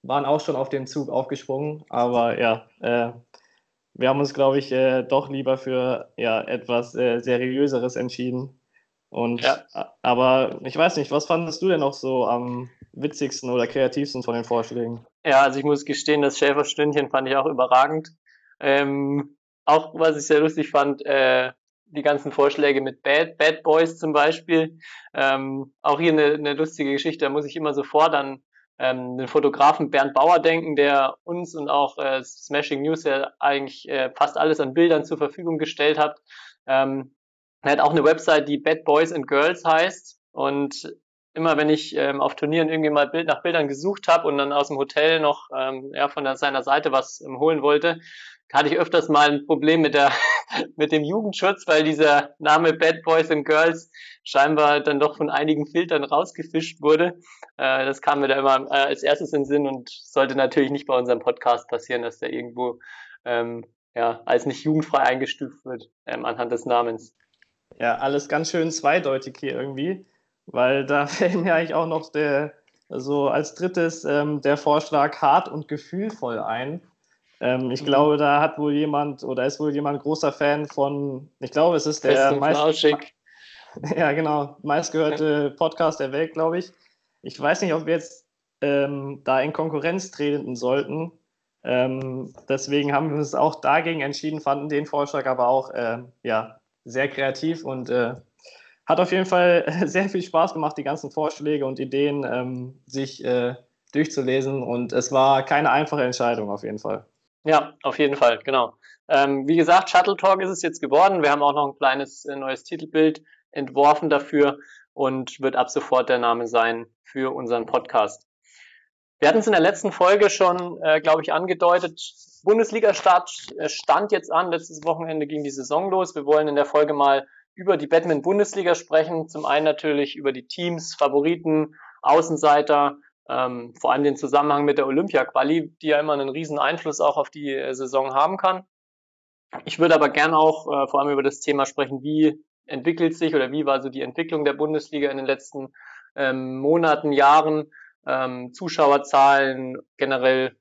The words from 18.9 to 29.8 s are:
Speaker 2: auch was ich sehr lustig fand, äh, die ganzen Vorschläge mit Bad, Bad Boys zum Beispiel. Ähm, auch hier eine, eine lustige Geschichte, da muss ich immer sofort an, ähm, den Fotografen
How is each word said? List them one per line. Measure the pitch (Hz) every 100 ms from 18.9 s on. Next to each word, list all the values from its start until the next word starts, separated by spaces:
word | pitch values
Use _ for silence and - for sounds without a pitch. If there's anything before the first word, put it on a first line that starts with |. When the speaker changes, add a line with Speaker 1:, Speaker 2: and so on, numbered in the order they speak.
| 139 139 143 143 _ _ _ -
Speaker 2:
auch | 156 160
was | 165 160 151
ich | 143
sehr | 151
lustig | 156 156 147
fand, | 143 139 139 -
äh, | 139 131 127 127 - _ _ _
die | 151
ganzen | 147 143 143
Vorschläge | 135 143 139 147 139
mit | 131 127
Bad, | 135 147 165 -
Bad | 156 156
Boys | 160 156 165 165
zum | 160
Beispiel. | 147 147 160 - 165 160 165 - - -
Ähm, | - 135 135 135 135 131 _
auch | - 147
hier | 170
eine, | 156 147
eine | 151 147
lustige | 143 156 156 139
Geschichte, | 139 160 156 143
da |
muss | 143
ich | 147
immer | 165 151
sofort | 139 139 151 160
an, | 151 135 135 _ _ _ _
ähm, | 131 127 127 127
den | 127
Fotografen | 151 143 139 143 151